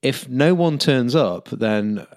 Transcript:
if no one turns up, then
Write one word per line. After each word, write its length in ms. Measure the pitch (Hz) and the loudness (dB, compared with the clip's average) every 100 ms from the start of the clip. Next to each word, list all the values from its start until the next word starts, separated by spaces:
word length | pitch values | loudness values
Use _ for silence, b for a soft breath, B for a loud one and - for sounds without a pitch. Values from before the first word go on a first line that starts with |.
if 260 | 135 131 - | -2 -4 -6
no 260 | 127 151 | 0 2
one 240 | 180 170 147 | 4 2 0
turns 380 | - 135 120 151 | 2 2 2 0
up, 320 | 117 90 - | 0 -2 -10
then 560 | 107 110 107 107 104 - | -4 -2 0 -2 -4 -8